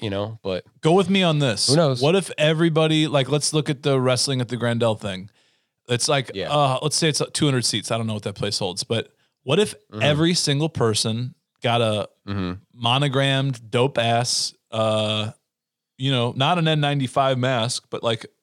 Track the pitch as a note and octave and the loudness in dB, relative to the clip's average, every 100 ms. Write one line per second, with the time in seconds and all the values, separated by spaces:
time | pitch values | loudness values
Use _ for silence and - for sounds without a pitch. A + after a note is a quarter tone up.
0 | A2 G2 G#2+ A2+ F#2+ F2+ - _ D#3 F#3 | -6 -6 -6 -8 -6 -8 -8 _ 2 2
1 | F3+ G3 F3 D3 C3+ G2+ - D3+ D3+ B2 | 2 2 2 2 0 0 2 4 2 2
2 | C#3+ F#3+ - - D3+ D#3+ E3+ D#3+ D#3 D#3 | 2 2 0 0 2 2 2 2 2 2
3 | D#3 C#3 B2+ D3 - D#3 D3+ B2+ C#3+ C3+ | 2 0 0 0 0 -2 -2 -2 0 2
4 | B2+ B2 C#3 C3 A2+ A#2+ A#2+ A#2 A#2 G#2+ | 2 2 0 -2 -4 -2 -2 2 0 0
5 | G2+ F#2 G#2 _ _ _ _ _ - A#2+ | -6 -8 -12 _ _ _ _ _ -4 -2
6 | - C#3 - G2 E2+ D3 C#3 B2+ D3 - | 0 0 -2 -6 -2 2 2 0 -2 0
7 | D#3+ C#3 D3 - D3+ B2+ - G#2+ - A2+ | 0 0 -4 0 0 2 0 -4 -2 -4
8 | A2+ G#2+ G#2 - G2+ - F#2+ F#2 - A2+ | -4 -4 -6 -6 -6 -4 -4 -6 -4 -4
9 | - _ _ _ B2+ E3+ G#3 - _ G#2+ | -6 _ _ _ -2 0 0 -4 _ -2
10 | C#3 D3 E3+ E3+ D3 C#3+ D#3+ - A2+ G#2+ | 0 2 2 2 0 0 -2 0 0 0
11 | A2+ A2+ B2+ - _ _ A#2+ A#2+ A2 G#2+ | -2 -4 -6 -10 _ _ 0 2 2 -2
12 | F#2+ _ G2+ G2+ F2+ F#2 _ A#2+ A#2 C3+ | -4 _ -6 -4 -4 -6 _ -2 2 4
13 | C#3+ C3+ C#3 C3+ C#3 A#2+ A2 A#2+ C#3 A#2+ | 2 2 2 0 -2 -4 -2 0 0 0
14 | A#2 A#2 A#2+ - - - _ A2 A2 G#2+ | 0 0 0 -4 -6 -10 _ -2 0 0
15 | G#2+ G#2+ A2 - _ _ _ _ _ - | -2 -2 -6 -10 _ _ _ _ _ -6
16 | C3+ B2+ A#2+ - D3 F3 D#3+ D3+ C#3+ C#3+ | -2 0 0 0 0 2 2 0 0 -2
17 | B2+ C#3+ C3+ B2+ B2+ B2 A#2+ - - - | -2 0 2 2 0 0 -2 -6 -8 -6
18 | A#2 A2+ - _ | -4 -4 -6 _